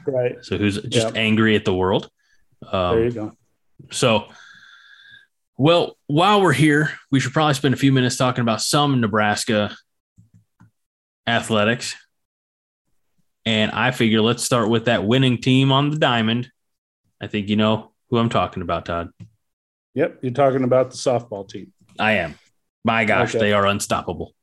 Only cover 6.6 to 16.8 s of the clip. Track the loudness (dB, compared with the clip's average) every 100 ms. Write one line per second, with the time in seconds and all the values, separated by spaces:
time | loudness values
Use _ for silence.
6.6 | 4 4 0 -6 -2 -2 0 0 0 0
7.6 | 0 2 2 2 0 0 -2 0 -2 -2
8.6 | 0 0 2 0 0 2 0 0 -2 -2
9.6 | -2 -8 _ _ _ _ _ _ _ _
10.6 | -20 _ _ _ _ _ -4 -4 0 0
11.6 | 0 -2 -6 -14 _ _ _ _ _ _
12.6 | _ _ _ _ _ _ _ _ -2 0
13.6 | 0 0 -2 2 2 4 2 0 0 0
14.6 | 2 0 0 0 2 2 2 0 2 2
15.6 | 4 2 0 0 0 2 0 -2 -6 _
16.6 | _ _